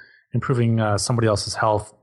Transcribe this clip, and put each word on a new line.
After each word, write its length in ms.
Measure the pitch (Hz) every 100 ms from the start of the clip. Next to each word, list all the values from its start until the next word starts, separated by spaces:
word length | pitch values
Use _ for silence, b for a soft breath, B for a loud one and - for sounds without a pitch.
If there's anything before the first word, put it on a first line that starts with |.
| B B B
improving, 460 | 120 - 123 117 113
uh, 180 | 107 101
somebody 300 | - 117 113
else's 260 | 101 -
health 400 | - 110 107 - -